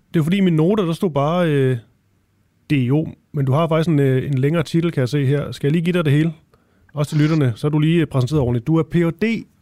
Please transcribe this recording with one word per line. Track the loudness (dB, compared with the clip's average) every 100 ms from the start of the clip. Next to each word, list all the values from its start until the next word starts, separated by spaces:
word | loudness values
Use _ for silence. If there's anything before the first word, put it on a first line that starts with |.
| _
Det | -2
er |
fordi, | 0 2
i |
mine | 2 2
noter, | 2 0
der | -2
stod | -2 -2
bare, | -2 -2 0 0
øh, | 2 0 -2 -8 _ _ _ _ _ _ _ -4
D |
E | -2 0
O, | 0 -2 -10 _
men | -4 0
du |
har | 0 2
faktisk | 0 2
en, | 2
øh, | 2 0 -2
en | -2
længere | 0 0
titel, | 0 0 0
kan | -2
jeg | -2
se | 0 0
her. | -2 -4
Skal | -4 -2
jeg |
lige | 0
give | 0
dig | 0
det | 2
hele? | 2 0 -4 _ _ _ _ _
Også | -6 -2
til | 0
lytterne, | 2 2 0 0
så | -2
er |
du | 0
lige, | 2 2
øh, | 0
præsenteret | 0 0 0
ordentligt. | 0 -2 0
Du | 0
er |
Ph.D. | 0 0 0 0 -2 -2 -8 _